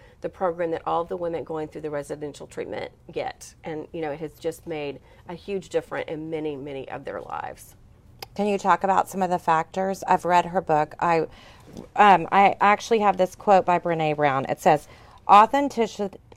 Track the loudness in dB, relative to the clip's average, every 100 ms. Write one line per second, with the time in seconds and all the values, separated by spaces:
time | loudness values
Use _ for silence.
0 | -20 -12 -12 -4 -4 -2 -4 -4 -4 -4
1 | -4 -6 -6 -6 -8 -8 -8 -10 -8 -8
2 | -8 -10 -12 -14 -16 -12 -10 -10 -12 _
3 | -14 -10 -10 -10 -20 -16 -12 -10 -10 -8
4 | -8 -8 -12 -10 -10 -10 -10 -8 -8 -10
5 | _ -20 -18 -16 -10 -10 -4 -6 -4 -8
6 | -8 -8 -8 -6 -6 -8 -10 -12 -12 -12
7 | -10 -10 -10 -10 -10 -14 -20 -20 -20 _
8 | -20 -20 -14 -6 -4 0 2 2 2 0
9 | 0 -2 -2 -2 2 0 0 -4 -4 -4
10 | 0 0 2 2 2 -2 0 0 0 -2
11 | 0 0 -2 -8 -20 -20 -20 -20 -4 4
12 | 6 6 4 4 4 4 2 2 0 2
13 | 2 2 0 -2 4 4 4 0 0 0
14 | 0 2 2 2 -2 0 4 4 0 -20
15 | -20 -6 6 8 8 4 0 -2 -4 -4
16 | -8 -10 -10